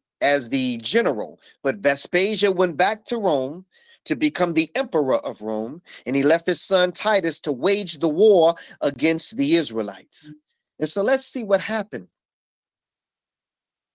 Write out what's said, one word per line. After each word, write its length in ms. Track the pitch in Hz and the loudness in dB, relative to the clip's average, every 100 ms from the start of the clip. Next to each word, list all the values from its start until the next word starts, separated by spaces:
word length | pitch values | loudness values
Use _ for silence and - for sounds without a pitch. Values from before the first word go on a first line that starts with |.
| _ _ | _ _
as 260 | 135 143 120 | 0 0 0
the 300 | 135 127 233 | -2 -2 -4
general, 640 | - 226 208 113 82 80 - _ | -2 0 0 -2 -6 -12 -20 _
but 180 | 139 107 | -4 0
Vespasia 760 | 135 139 - 180 196 202 196 180 | 0 0 -2 0 0 2 0 2
went 220 | 185 143 | 0 2
back 260 | 190 220 - | 0 0 -6
to 120 | 233 | -2
Rome 480 | 196 143 131 170 185 _ _ _ - | 0 0 -2 -8 -16 _ _ _ -6
to 100 | 139 | -2
become 360 | 151 151 175 | -2 0 0
the 160 | 160 160 - | 0 0 -2
emperor 500 | 269 165 131 117 - | -2 -2 0 0 -2
of 160 | 110 | -8
Rome, 400 | 107 110 113 160 - - - | -6 -6 -6 -10 -18 -14 -4
and 80 | |
he 100 | 139 | 0
left 220 | 139 165 175 | 2 2 2
his 160 | 170 | -2
son 300 | - 190 180 | 0 2 0
Titus 480 | - 208 208 165 - | -2 0 2 0 -2
to 140 | 160 | -6
wage 460 | 127 170 202 185 151 | -2 2 2 -2 -2
the 100 | 160 | -2
war 440 | 151 220 196 165 170 - - | 4 6 8 6 2 -8 -4
against 560 | 147 139 156 165 - - | -4 0 0 0 -4 -2
the 180 | 139 170 | 2 2
Israelites. 800 | 131 110 104 95 _ - - - _ _ _ _ | 0 -4 -6 -8 _ -18 -18 -20 _ _ _ _
And 120 | 151 | -4
so 120 | - | 0
let's 240 | 202 262 - | 0 0 0
see 200 | 262 208 | -4 0
what 160 | 190 | -2
happened 480 | 170 220 - 117 90 _ _ _ _ _ _ _ _ _ _ _ _ _ _ _ _ _ _ | 0 -6 -6 -12 -14 _ _ _ _ _ _ _ _ _ _ _ _ _ _ _ _ _ _